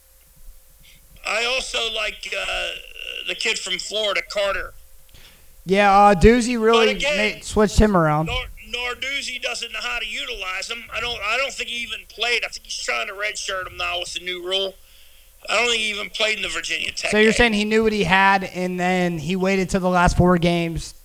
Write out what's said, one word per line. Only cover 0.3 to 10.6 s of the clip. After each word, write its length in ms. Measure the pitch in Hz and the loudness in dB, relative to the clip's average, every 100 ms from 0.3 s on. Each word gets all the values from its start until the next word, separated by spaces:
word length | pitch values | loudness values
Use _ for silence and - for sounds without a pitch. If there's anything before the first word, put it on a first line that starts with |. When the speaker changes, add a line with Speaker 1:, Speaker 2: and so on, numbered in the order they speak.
| - - - - - - - - - - | -20 -20 -20 -20 -20 -20 -20 -20 -12 -6
Speaker 1:
I 200 | 208 240 | -4 -2
also 440 | 262 - 247 226 | -4 -4 -6 -4
like, 400 | 220 208 - 196 196 | -4 -6 -8 -10 -8
uh, 320 | 185 175 117 - - - 58 57 - | -6 -6 -8 -10 -16 -16 -14 -12 -8
the 60 | |
kid 240 | 170 226 208 | -6 -4 -4
from 200 | 196 185 | -6 -8
Florida, 420 | - 202 208 170 - | -6 -4 -2 -2 -4
Carter. 460 | - - - - - - - - - - - - - | -4 -2 -4 -8 -14 -20 -20 -20 -20 -20 -20 -20 -10
Speaker 2:
Yeah, 260 | 165 196 202 | 0 4 6
uh, 240 | 196 208 | 8 8
Doozy 460 | 190 208 247 233 240 | 8 8 8 4 2
really 280 | 220 226 220 | 4 4 4
Speaker 1:
But 80 | 190 | 2
again, 200 | - 202 | 0 0
Speaker 2:
made, 280 | 214 - | -2 -4
switched 340 | - 208 202 - | -4 2 2 6
him 180 | 214 185 | 6 6
around. 300 | 156 151 170 | 4 2 0
Speaker 1:
Nor-, 180 | 254 247 - 214 240 247 | -4 -8 -12 -10 -6 -6
Narduzzi 460 | 240 262 277 233 254 | -6 -6 -6 -6 -8
doesn't 320 | 247 240 233 | -6 -8 -8
know 60 | 220 | -8
how 180 | 240 240 | -6 -6
to 60 | 220 | -6
utilize 640 | 233 277 220 185 190 | -8 -8 -8 -8 -8